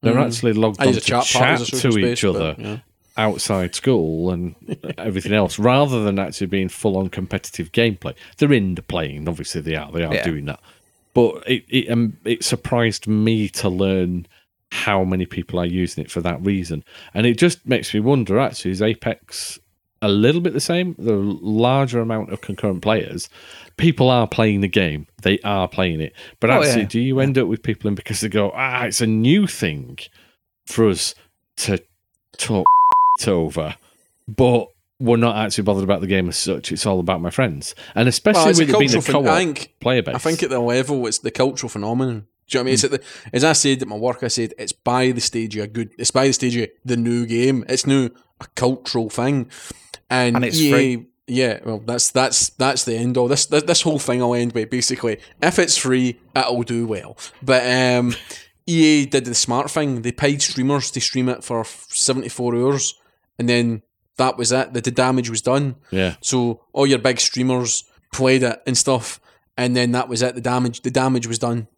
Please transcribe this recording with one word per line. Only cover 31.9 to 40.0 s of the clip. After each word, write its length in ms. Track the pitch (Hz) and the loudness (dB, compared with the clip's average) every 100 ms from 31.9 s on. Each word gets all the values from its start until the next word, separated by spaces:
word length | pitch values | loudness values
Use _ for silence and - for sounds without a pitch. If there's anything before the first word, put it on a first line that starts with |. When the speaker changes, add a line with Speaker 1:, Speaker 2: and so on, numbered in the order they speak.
| _ _ _ _ - | _ _ _ _ -10
Speaker 1:
talk 300 | - 107 92 988 - - | -2 2 4 4 4 2
<laughs> 300 | - 1017 - | 2 0 0
over, 480 | 92 80 73 78 - _ _ _ _ - | 0 0 -4 -6 -8 _ _ _ _ -16
but 400 | 110 123 120 101 _ _ _ | 2 4 4 -2 _ _ _
we're 160 | 120 117 | 2 4
not 200 | 117 107 | 4 0
actually 280 | 107 - | -2 -2
bothered 200 | 101 98 | 0 0
about 160 | 98 98 | 2 0
the 60 | 92 | 2
game 220 | 95 90 | 0 0
as 80 | 80 | -2
such. 340 | - 90 - | -4 -4 -4
It's 140 | 82 107 | -4 0
all 140 | 95 | 0
about 200 | 87 90 | 0 -2
my 100 | 85 | -2
friends." 440 | - 127 71 - - - - | -2 -2 -2 -10 -14 -10 0
And 100 | 120 | 0
especially 320 | 120 - 208 | 2 2 4
Speaker 2:
Well, 80 | 160 | 6
it's 80 | 170 | 6
a 40 | 156 | 4
Speaker 1:
with 40 | |
it 40 | 127 | 4
being 120 | 139 | 4
a 40 | |
Speaker 2:
cultural 280 | 113 117 139 | 2 2 2
phen-, 20 | |
Speaker 1:
co-op 100 | 143 | 4
Speaker 2:
I 40 | 160 | 2
think, 360 | 180 139 - _ | 2 -4 -12 _
Speaker 1:
player 220 | 117 127 | 0 0